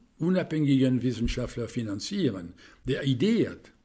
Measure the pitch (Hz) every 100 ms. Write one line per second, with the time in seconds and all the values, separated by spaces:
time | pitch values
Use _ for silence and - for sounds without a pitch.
0 | _ - 165 180 - 160 143 135 131 127
1 | 123 110 117 127 117 117 113 123 110 101
2 | - 196 139 95 87 - - - 123 -
3 | 139 127 202 226 117 - - _